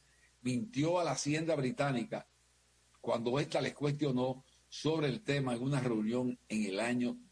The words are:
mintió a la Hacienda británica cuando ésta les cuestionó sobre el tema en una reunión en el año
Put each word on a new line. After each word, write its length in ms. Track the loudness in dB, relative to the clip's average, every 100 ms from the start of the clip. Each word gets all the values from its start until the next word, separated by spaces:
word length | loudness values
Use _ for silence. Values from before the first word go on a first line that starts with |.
| _ _ _ _
mintió 580 | -2 -2 -2 0 2 2
a 60 |
la 80 | 2
Hacienda 420 | 0 0 0 2
británica 720 | 0 0 0 0 0 -2 -6 -10 _ _ _ _ _ _ _
cuando 360 | -2 0 2 0
ésta 220 | 0 0
les 140 | -2
cuestionó 680 | -2 -2 0 0 2 0 -2 -10 -20 _
sobre 400 | -4 0 2 0
el 140 | -2
tema 320 | -2 0 0
en 80 | -2
una 180 | 0 0
reunión 580 | 2 0 2 0 0 -4 _
en 160 | -2
el 160 | 0 0
año 380 | 0 0 0 -4 -8